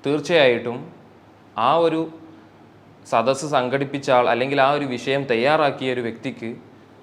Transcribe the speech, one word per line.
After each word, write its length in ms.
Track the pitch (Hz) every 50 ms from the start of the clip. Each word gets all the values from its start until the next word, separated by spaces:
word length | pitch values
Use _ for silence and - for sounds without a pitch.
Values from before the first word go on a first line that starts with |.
| -
തീർച്ചയായിട്ടും 720 | 139 143 151 147 - 175 160 139 127 120 113 113 120 117 131 156 170 - - - - - - - - - - - - - 110
ആ 120 | 113 127 151
ഒരു 240 | 165 170 165 156 160 165 160 - - - - - - - - - - - - - - - - - - - -
സദസ്സ് 360 | - 117 113 131 135 135 156
സംഘടിപ്പിച്ച 640 | 147 147 135 123 123 127 139 139 135 135 139 139 -
ആൾ 140 | 131 123 123 -
അല്ലെങ്കിൽ 300 | 120 117 127 139 147 139
ആ 80 | 131 139
ഒരു 160 | 147 147 143 131 123
വിഷയം 280 | 120 - 139 135 139 139 123
തയ്യാറാക്കിയ 640 | 120 113 120 143 156 156 151 139 135 - 131 131 127
ഒരു 80 | 123 120
വ്യക്തിക്ക് 420 | 113 113 113 - 135 117 - 113 113 127 - - - - - - - - -